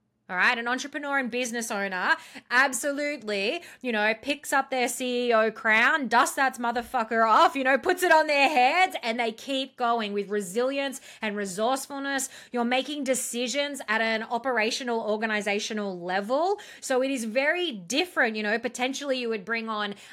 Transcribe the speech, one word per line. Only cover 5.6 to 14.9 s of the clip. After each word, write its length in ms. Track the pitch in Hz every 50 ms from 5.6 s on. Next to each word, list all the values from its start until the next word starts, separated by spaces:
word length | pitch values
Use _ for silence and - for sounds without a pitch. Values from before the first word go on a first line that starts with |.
| - 220 214 220 240 269 311 311 269 220
dusts 260 | 233 240 269 - -
that 220 | 294 269 262 262
motherfucker 680 | 233 240 233 233 247 226 - - 247 220 226 233 226 226
off, 300 | 220 214 285 330 339 -
you 80 | 269 254
know, 140 | 262 277
puts 260 | 254 - 370 359 359 359
it 80 | 339
on 160 | 320 311 311
their 220 | 311 294 277 277 247
heads, 480 | 302 254 247 262 320 359 370 370 339 -
and 200 | - 233 226 254
they 100 | 233 226
keep 460 | 220 - - 277 269 262 269 269 _
going 340 | - 247 233 233 233 214 202
with 160 | 202 208 196
resilience 720 | 180 208 208 196 175 185 240 247 262 277 277 277 269 233 - - - - -
and 160 | 220 214 202
resourcefulness. 920 | 208 202 190 175 196 220 247 269 269 - - 285 277 277 277 277 262 262 - - - - -
You're 140 | - 240 233
making 400 | 240 254 262 262 285 302 294 262
decisions 760 | 269 254 247 - - 233 240 254 233 247 285 285 285 277 269 -
at 140 | - 214 220
an 220 | 226 226 220 214 226
operational, 760 | - 240 233 233 269 240 220 214 233 - - 262 240